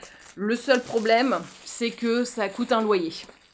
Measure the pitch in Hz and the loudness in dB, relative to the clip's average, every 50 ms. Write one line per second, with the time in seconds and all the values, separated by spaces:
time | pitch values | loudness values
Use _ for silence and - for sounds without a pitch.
0 | - - - - - - - 170 202 214 240 240 - 285 262 247 247 - - 233 | -16 -20 -20 -20 -20 -18 -8 -4 -2 0 0 0 2 2 2 2 0 0 -2 0
1 | 208 220 226 233 269 262 202 175 180 - - - - - - - 233 233 233 - | 4 4 4 4 4 2 0 -2 -2 -8 -14 -16 -12 -10 -6 -4 -4 -4 -2 -2
2 | 240 233 233 240 247 247 - 226 208 196 - - 240 - 247 220 220 214 208 185 | -2 0 2 0 0 -2 -2 -2 -4 -4 -2 -4 0 2 2 2 4 2 2 2
3 | 165 165 - - - - - - _ _ | 0 -2 -6 -10 -14 -18 -20 -20 _ _